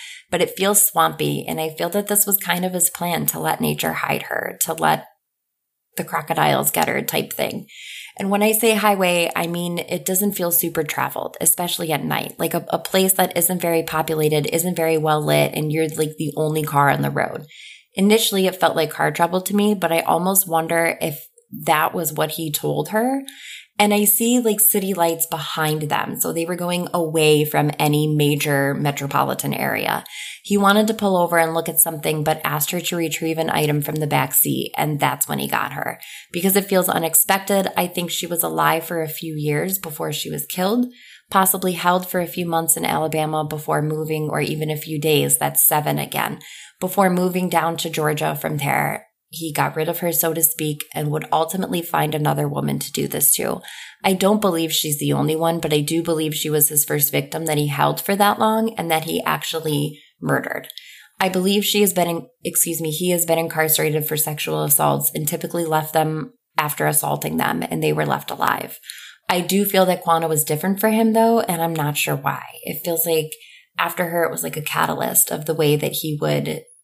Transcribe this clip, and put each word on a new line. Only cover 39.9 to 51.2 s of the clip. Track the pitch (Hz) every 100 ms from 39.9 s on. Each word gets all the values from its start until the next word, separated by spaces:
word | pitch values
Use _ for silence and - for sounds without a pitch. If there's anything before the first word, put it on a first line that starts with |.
| 147 160
she | 147 156
was | 151 147
killed, | - 185 240 247 - - - _
possibly | 196 190 190 185
held | 175 180 180 185
for | 185
a | 170
few | - 170
months | 165 160 165
in |
Alabama | 165 156 156 156 156 156
before | 151 156 151 151
moving, | 151 156 156 156 156
or | 156
even | 147 151 151
a | 147
few | 160 156
days, | 156 147 143 -
that's | 147 147 -
seven | 151 151 147
again, | 139 - - 143 - - - _
before | 185 196 190
moving | 180 180 180 180
down | 170 165 165
to | 165
Georgia | 160 151 151 151
from | 151 147 151
there. | 143 139 147 - - _ _
He | 165 160
got | 151 143 156
rid | 156
of | 165
her, | 175
so | 156 165
to | 165
speak, | 160 - 151 147 -
and | 151 147
would | 151